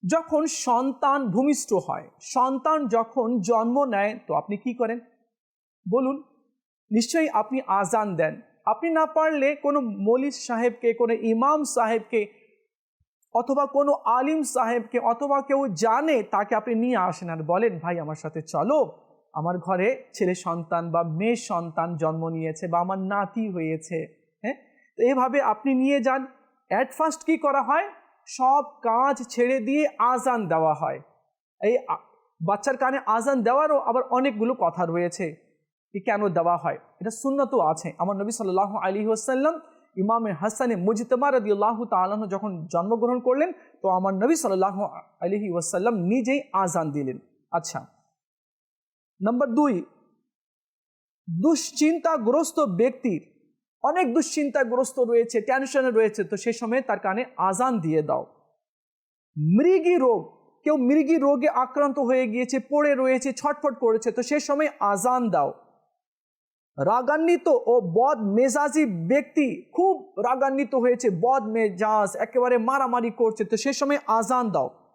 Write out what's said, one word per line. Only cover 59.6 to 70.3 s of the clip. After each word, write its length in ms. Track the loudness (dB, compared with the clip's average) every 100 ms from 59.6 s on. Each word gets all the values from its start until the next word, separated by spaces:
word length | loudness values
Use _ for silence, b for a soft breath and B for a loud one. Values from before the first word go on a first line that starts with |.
| 6 4 4 2
রোগ, 420 | 4 2 -2 _ _ _
কেউ 120 | 0 2
মৃগী 420 | 4 4 4 2
রোগে 300 | 4 2 2
আক্রান্ত 500 | 0 -2 0 0 0
হয়ে 280 | 2 2 2
গিয়েছে, 320 | -2 -2 -4 0
পড়ে 240 | 2 2
রয়েছে, 380 | 2 2 2 0
ছটফট 460 | -2 -2 0 -2 0
করেছে, 340 | 2 2 0
তো 100 | -4
সে 180 | -2 -2
সময় 280 | 0 0 0 0
আজান 500 | 0 0 2 2 2
দাও। 240 | 0 0 -4 _ _ _ _ _ _ _ _ _ _ _ -4
রাগান্বিত 680 | 0 2 2 0 2 2 4
ও 320 | 2 4 2
বদ 380 | 4 2 2 2
মেজাজি 680 | 0 2 2 2 0 2 0
ব্যক্তি, 840 | 0 0 0 2 -2 0 -2 -8
খুব 420 | 0 2 2 -4 -4
রাগান্বিত 560 | -2